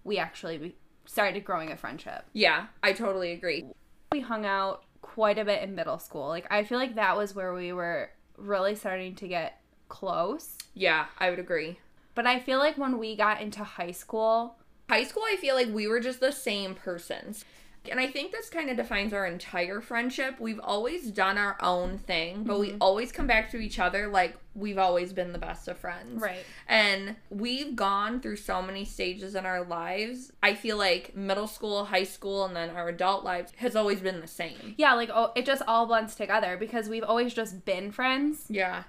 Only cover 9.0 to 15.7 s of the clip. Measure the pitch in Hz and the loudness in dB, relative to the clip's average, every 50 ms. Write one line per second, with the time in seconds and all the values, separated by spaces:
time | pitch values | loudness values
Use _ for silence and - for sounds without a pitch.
9 | 185 185 185 - 202 180 180 170 160 - - - _ _ _ _ _ - - - | -6 -8 -10 -10 -8 -4 -4 -2 -4 -4 -8 -12 _ _ _ _ _ -20 -14 -6
10 | - 190 170 165 170 190 262 330 - - - - - - - - 185 175 160 156 | -4 -2 0 0 0 0 -2 -4 -8 -12 -14 -16 -16 -16 -4 2 4 4 4 4
11 | 147 - - - 185 185 180 175 180 - 180 160 147 160 180 - - - _ - | 2 -2 -2 0 0 0 0 0 -2 -2 -2 -2 -2 -4 -8 -10 -16 -20 _ -20
12 | - - - 240 226 247 254 254 254 - 262 262 277 311 302 277 277 262 254 226 | -20 -6 -2 0 2 2 2 2 0 0 2 4 4 4 2 0 0 0 0 -2
13 | 226 220 220 208 208 208 214 - 220 208 202 208 208 202 - - 175 175 175 - | -2 -4 0 2 4 4 2 2 -2 -6 -8 -8 -10 -8 -8 -8 -8 -8 -8 -10
14 | - - - 220 220 220 226 233 233 240 - - _ - - - - - 226 220 | -10 -6 -2 2 4 4 4 4 2 -2 -8 -16 _ -20 -20 -16 -2 2 2 2
15 | 262 - - - 440 440 403 381 311 269 262 262 254 226 | 2 0 -4 -4 -2 -2 -2 0 2 2 2 2 2 2